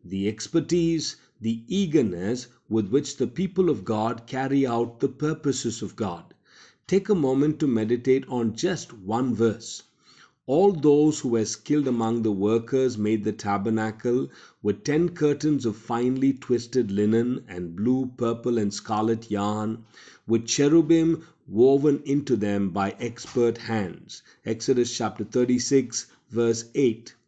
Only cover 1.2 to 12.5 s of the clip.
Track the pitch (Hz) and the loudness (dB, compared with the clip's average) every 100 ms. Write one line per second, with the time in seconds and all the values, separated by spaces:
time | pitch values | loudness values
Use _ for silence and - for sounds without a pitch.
1.2 | _ _ 110 113 117 190 185 151 110 87 | _ _ -4 -4 -2 -2 2 2 2 -2
2.2 | 95 127 - _ _ 110 95 131 147 - | -4 -4 -8 _ _ -2 0 0 -2 -4
3.2 | 123 123 190 - 180 117 95 107 110 117 | -4 -2 -4 0 0 0 -2 -2 -2 -4
4.2 | - 131 135 139 131 117 120 - 135 - | -8 -6 -2 0 0 0 -2 -2 -4 -2
5.2 | 151 151 143 123 117 107 101 - 104 85 | -4 -2 -2 -2 -4 -6 -10 -6 -6 -8
6.2 | - _ _ - - _ - 185 190 190 | -16 _ _ -20 -20 _ -2 -2 2 0
7.2 | 135 135 151 151 147 113 110 120 123 135 | 2 2 0 2 0 0 0 0 2 2
8.2 | 135 123 117 113 175 170 - 110 92 113 | 2 -2 -2 -2 -4 -4 -8 -14 -4 -2
9.2 | 127 104 113 101 - - - _ _ _ | -2 2 0 0 -10 -16 -18 _ _ _
10.2 | - _ - 143 202 170 147 147 151 151 | -20 _ -2 2 4 4 4 6 4 2
11.2 | 131 117 104 - - 147 135 120 113 117 | -2 0 0 -6 -2 0 2 0 0 0
12.2 | 110 98 104 | 0 2 2